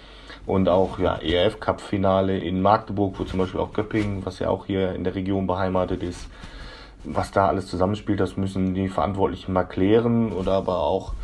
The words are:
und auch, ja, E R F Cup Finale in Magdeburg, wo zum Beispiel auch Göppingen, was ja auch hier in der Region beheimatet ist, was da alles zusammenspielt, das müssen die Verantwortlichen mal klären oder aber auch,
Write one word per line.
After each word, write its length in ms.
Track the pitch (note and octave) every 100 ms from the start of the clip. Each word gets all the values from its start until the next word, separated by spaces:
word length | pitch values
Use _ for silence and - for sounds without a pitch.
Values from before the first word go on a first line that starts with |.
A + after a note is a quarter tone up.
| - - - -
und 240 | - F#2+ F#2
auch, 300 | F2+ F#2 -
ja, 200 | F2 F2
E 100 | D#2+
R 140 | F2 G2
F 120 | -
Cup 220 | - F#2+
Finale 560 | - G#2 F#2+ F#2+ F#2+ F#2+
in 240 | E2 F#2
Magdeburg, 580 | G2 A2 - G2+ G2 F#2
wo 60 |
zum 140 | F2+ F#2
Beispiel 220 | F2+ -
auch 120 | E2+
Göppingen, 540 | - G#2+ A2+ G#2 G2+ F#2+
was 140 | F2+
ja 100 | E2+
auch 160 | F#2+ -
hier 280 | F#2+ F#2+
in 100 | F2+
der 100 | F#2
Region 320 | F#2+ F#2+ G2 F#2+
beheimatet 560 | F#2 F#2+ F#2 F2+ F#2
ist, 260 | F2 F2 - - - - - - - -
was 280 | - F2 F#2
da 180 | G#2 G2
alles 180 | G2 F2+
zusammenspielt, 540 | F2 F#2 G#2 - G2+
das 160 | F#2 -
müssen 380 | G2 F#2+ F#2+
die 160 | F#2 F#2+
Verantwortlichen 640 | - D2+ G2 F#2+ - -
mal 100 | F#2
klären 680 | F2+ - F#2 A2+ A#2 A#2 A2+
oder 180 | F2+ F#2+
aber 280 | F#2+ F#2 F2+
auch, 340 | D2+ F#2+ - -